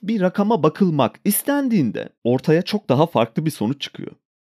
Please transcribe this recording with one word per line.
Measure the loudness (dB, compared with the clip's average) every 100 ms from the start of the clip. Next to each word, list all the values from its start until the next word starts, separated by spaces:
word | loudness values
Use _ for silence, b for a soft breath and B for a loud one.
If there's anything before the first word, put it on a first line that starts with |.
bir | -6 -2
rakama | -2 0 0 2
bakılmak | 0 2 0 2 0 0
istendiğinde | -4 -2 -2 -2 0 0 0 -2 -10 _
ortaya | -2 0 2 0
çok | 0 -4 0
daha | 2 2
farklı | 2 0 0 -4
bir |
sonuç | -2 -4 -4
çıkıyor. | -10 -14 -16 -18 _ _